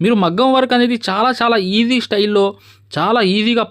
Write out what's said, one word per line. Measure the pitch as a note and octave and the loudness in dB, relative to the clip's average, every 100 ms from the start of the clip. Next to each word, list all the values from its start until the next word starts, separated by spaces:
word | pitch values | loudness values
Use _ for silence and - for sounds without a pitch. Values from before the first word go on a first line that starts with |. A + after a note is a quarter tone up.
మీరు | F#3 A3+ | 0 2
మగ్గం | F3 F3+ C4 | 0 0 2
వర్క్ | C4 B3+ B3 | 2 2 0
అనేది | B3 A#3+ G3 | 0 -2 -4
చాలా | G3 B3 A#3+ | -2 -2 0
చాలా | A#3 A3+ F#3 G#3 | 0 0 0 0
ఈజీ | A#3 B3+ | 2 0
స్టైల్‌లో, | - G#3 G#3 G3+ G3 G3+ - - - D3 | -2 -2 0 2 0 -2 -20 -20 -12 -4
చాలా | F3+ A#3+ G3 | -2 0 2
ఈజీగా | G3+ A3 A#3 A3 | 0 0 0 -2